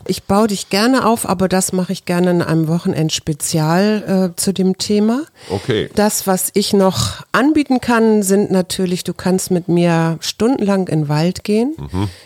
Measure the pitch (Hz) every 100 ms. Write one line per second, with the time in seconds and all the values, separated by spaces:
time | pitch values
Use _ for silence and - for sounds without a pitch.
0 | - 190 - 196 226 196 - 190 233 262
1 | 214 226 - 185 185 185 - 185 180 185
2 | - 175 180 175 151 160 156 170 190 156
3 | 160 - - 151 - 165 156 175 208 214
4 | - 190 185 175 - 185 190 185 - 208
5 | 214 247 320 _ - - - 104 - -
6 | 208 - - 185 - - 202 202 190 180
7 | - - - 202 277 311 285 254 - 233
8 | 226 214 190 196 208 190 180 - 185 180
9 | - 170 185 185 - 180 165 170 175 165
10 | 165 160 - - 220 269 202 196 180 156
11 | 147 151 170 - - 214 254 320 73 92
12 | 101 -